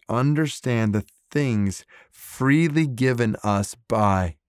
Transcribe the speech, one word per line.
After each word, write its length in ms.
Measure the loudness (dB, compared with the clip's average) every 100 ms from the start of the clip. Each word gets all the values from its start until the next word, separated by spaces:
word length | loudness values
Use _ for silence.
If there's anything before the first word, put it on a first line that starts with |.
| -4
understand 840 | -2 0 0 -2 -4 -2 0 0
the 100 | -2 -4 _ _
things 540 | -4 0 0 -2 -4 -14 -20 _
freely 760 | -20 -14 -2 2 4 2 0 -2
given 500 | 0 0 0 -2 -2
us 300 | -2 0 -2
by 640 | -8 -4 0 2 2 -2 -6